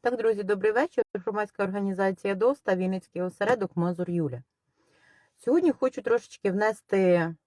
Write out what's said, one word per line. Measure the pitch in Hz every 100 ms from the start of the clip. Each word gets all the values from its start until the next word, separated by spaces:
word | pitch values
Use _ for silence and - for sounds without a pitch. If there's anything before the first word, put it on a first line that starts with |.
| 240
Так, | 240
друзі, | 226 208
добрий | 196 202 214
вечір. | 220 311 - 226
Громадська | 196 185 208 208 _
організація | 196 196 196 185 196 190 196
доста, | 196 226 277 - 185
Вінницький | 185 190 - -
осередок, | 180 - 202 247 196 -
Мазур | 175 175 175
Юля. | 175 151 123 - _ _ _ _ _ _ _ _ _
Сьогодні | - 311 339
хочу | - 262 -
трошечки | 214 233 - - 202
внести | 190 214 214 _ 196 185 175 165 165